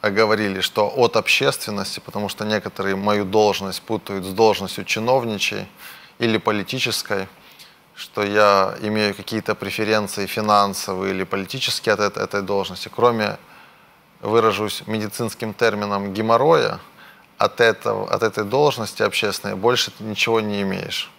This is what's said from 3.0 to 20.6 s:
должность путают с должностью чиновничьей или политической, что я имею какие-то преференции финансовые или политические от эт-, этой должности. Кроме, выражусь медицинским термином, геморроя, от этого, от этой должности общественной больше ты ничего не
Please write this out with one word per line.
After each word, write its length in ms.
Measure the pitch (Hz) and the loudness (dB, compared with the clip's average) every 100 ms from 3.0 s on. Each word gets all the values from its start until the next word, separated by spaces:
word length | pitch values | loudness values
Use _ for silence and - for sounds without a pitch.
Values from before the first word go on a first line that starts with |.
| 104 104 98 | 0 0 2
должность 560 | 107 104 92 98 90 | 4 4 2 -4 -10
путают 420 | - 107 - 98 | -6 -8 -6 -8
с 100 | 90 | -6
должностью 520 | 95 113 98 98 - 95 | 4 4 4 -4 -8 -4
чиновничьей 800 | 110 113 131 117 104 - 104 101 - - - - _ | -2 2 0 0 -4 -4 -4 -10 -16 -20 -20 -20 _
или 180 | 117 110 | 0 2
политической, 920 | 113 107 98 131 123 107 - 101 95 - - - - _ _ - | 0 -2 -4 -4 -4 -4 -4 -4 -4 -14 -20 -20 -20 _ _ -18
что 280 | - - | -12 -4
я 520 | 101 104 104 98 95 - | 0 4 6 6 4 -2
имею 320 | 107 107 104 98 | -4 0 0 -2
какие-то 400 | 95 110 - 101 | -6 -6 -4 -4
преференции 720 | 98 101 107 107 101 - 95 | -4 -4 2 2 0 -6 -6
финансовые 840 | - 107 104 101 95 - 95 98 | -4 4 4 4 0 -4 -4 -2
или 140 | 95 | -2
политические 720 | 92 98 95 135 - - - | -2 -4 -4 -4 -4 -2 0
от 80 | 104 | 2
эт-, 180 | 104 101 | 2 -2
этой 240 | 107 101 | -4 -4
должности. 480 | 95 101 92 90 - - | -2 -2 -2 -8 -10 2
Кроме, 420 | 120 117 104 104 - - - _ _ _ _ _ | 4 4 -2 -4 -14 -20 -20 _ _ _ _ _
выражусь 640 | 104 113 110 98 107 - - | 0 4 4 2 -4 -6 -6
медицинским 680 | 110 104 - 113 - 110 101 | -6 -6 -6 -6 -6 -10 0
термином, 580 | 117 104 104 101 101 | 0 0 -2 -2 -4
геморроя, 640 | 98 110 117 147 160 113 - - - - - _ _ | -4 2 4 6 4 2 -4 -12 -20 -20 -20 _ _
от 220 | 107 - | -2 4
этого, 520 | 117 104 110 104 98 | 4 4 -2 -4 -2
от 80 | - | 0
этой 220 | 110 104 | 0 -2
должности 580 | 101 127 147 120 107 - | -2 2 2 0 -8 -2
общественной 540 | 104 - 104 98 101 101 | -2 0 -2 -4 -6 0
больше 340 | 110 123 - | 2 2 -2
ты 140 | - | -6
ничего 360 | 107 104 - 113 | -8 -4 0 0
не 220 | 107 101 | 0 -2